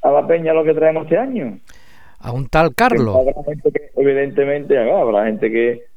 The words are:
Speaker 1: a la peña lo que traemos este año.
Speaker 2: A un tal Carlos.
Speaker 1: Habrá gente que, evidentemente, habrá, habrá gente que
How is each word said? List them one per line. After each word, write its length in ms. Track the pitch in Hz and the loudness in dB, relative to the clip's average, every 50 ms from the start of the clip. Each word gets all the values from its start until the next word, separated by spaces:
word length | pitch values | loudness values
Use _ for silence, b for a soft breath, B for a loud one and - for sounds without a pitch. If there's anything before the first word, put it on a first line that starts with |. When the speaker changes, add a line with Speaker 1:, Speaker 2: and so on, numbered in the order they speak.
| - | 2
Speaker 1:
a 80 | 139 | 2
la 160 | 139 143 - | 2 2 2
peña 260 | - 165 170 165 160 160 | 2 0 0 0 0 0
lo 120 | 160 160 | 0 2
que 100 | 156 156 | 2 2
traemos 300 | 151 156 160 160 160 151 | 2 2 2 0 0 -2
este 120 | 156 165 | -2 -2
año. 420 | 180 240 269 262 226 156 117 101 - - b b b b b b b b b b b | -2 -2 -2 -4 -6 -6 -8 -10 -12 -18 b b b b b b b b b b b
Speaker 2:
A 140 | - 110 117 | -12 -8 -6
un 160 | 127 135 - | -6 -6 -2
tal 260 | - 156 165 165 - | 2 2 2 2 2
Carlos. 420 | - 220 254 240 233 - 220 101 | 2 2 2 2 2 0 2 2
Speaker 1:
Habrá 260 | - 131 127 139 - - | 2 2 0 -2 -4 -6
gente 280 | - 151 151 - 151 - | -8 -8 -2 -2 -2 -2
que, 180 | - 147 - - | -2 -8 -6 -4
evidentemente, 800 | - 139 139 139 135 139 139 139 139 139 139 143 147 143 - 143 131 | 0 0 2 2 0 -2 -2 0 -2 0 0 0 -4 0 0 0 2
habrá, 220 | 113 117 160 196 | 2 2 2 2
habrá 240 | 160 120 107 101 107 | 2 2 2 2 2
gente 260 | 113 107 104 110 113 | 0 -2 -2 -2 -2
que 340 | 113 117 117 120 120 117 120 - - | 0 0 0 0 -2 -4 -8 -20 -20